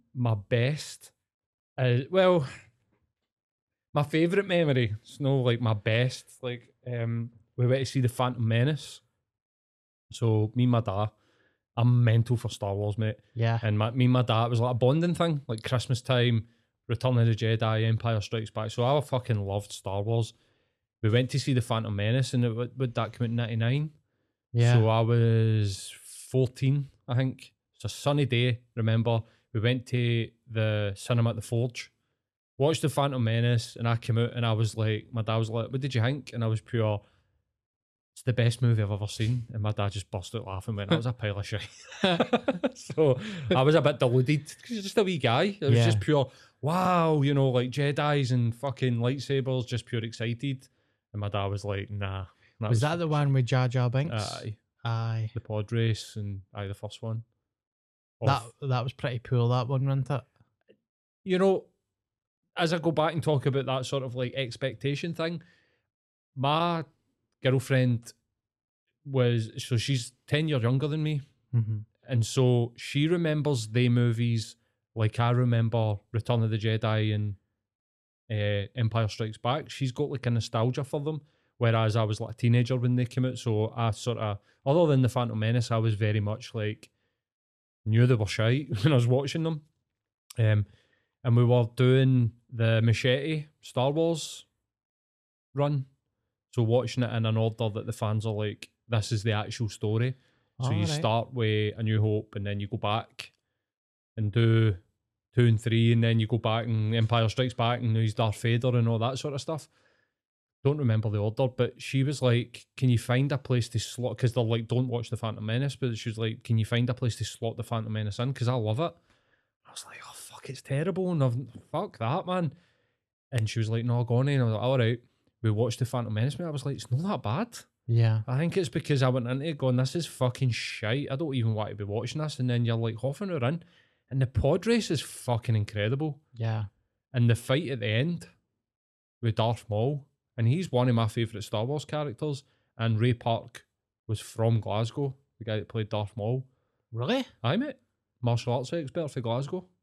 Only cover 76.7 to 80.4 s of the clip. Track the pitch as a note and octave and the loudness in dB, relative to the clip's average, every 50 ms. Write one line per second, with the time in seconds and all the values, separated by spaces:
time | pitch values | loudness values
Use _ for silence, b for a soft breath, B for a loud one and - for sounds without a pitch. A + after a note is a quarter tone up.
76.7 | A2 A2 A#2+ A2 A2 G#2+ G#2+ G#2+ G#2+ G#2 G#2 G#2 G2+ - _ _ _ _ _ _ | 0 0 0 0 0 0 0 0 0 -2 -2 -4 -6 -10 _ _ _ _ _ _
77.7 | _ _ _ _ _ _ _ _ _ _ _ - A2 G#2+ G#2 G#2 G#2 G2+ G2 - | _ _ _ _ _ _ _ _ _ _ _ -6 -4 -2 0 0 0 -2 -2 -4
78.7 | - B2+ A#2 A2 G2+ A#2 A2+ G2+ - - A#2 A2 G#2+ - - A#2+ B2+ D#3+ B2+ A2 | -2 -2 -2 0 2 0 0 0 -2 -4 -6 -6 -6 -4 -2 -2 -2 -2 -4 -8
79.7 | - - C3+ C3 A#2+ - D3 C#3 D3 C3 - B2+ A#2+ A#2 | -6 -4 -4 -4 -2 -4 -4 -4 -4 -4 -2 0 0 0